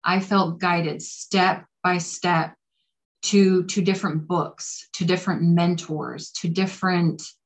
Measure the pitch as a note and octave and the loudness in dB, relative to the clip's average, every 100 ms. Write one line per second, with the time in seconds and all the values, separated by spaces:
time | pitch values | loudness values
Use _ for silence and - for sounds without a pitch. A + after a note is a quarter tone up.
0 | E3+ F#3 F#3+ G3 E3 E3+ F3+ E3+ D#3+ D3 | 0 0 2 2 2 0 0 0 -2 -6
1 | - - - G3 F#3 F3 - _ F3+ F3+ | -12 -16 -2 2 2 0 -8 _ -2 0
2 | E3 - F3+ E3 D#3 - _ _ _ _ | -4 -4 0 2 0 -8 _ _ _ _
3 | _ _ - G3+ F#3+ F#3 F3+ G#3 F3+ F#3 | _ _ 2 4 6 4 0 0 0 0
4 | F#3+ D#3 - F3 - - - - - - | -2 -4 -2 -4 -4 -8 -14 -14 -16 -4
5 | F3 F3 G3 E3+ E3+ E3+ F3 E3+ - D3+ | 0 0 0 0 4 4 4 0 -4 -8
6 | B2+ B2 - - F3 E3+ F#3+ - F#3 F3 | -6 -10 -12 -8 -4 -2 -2 -2 0 2
7 | E3+ - - _ | 2 0 -12 _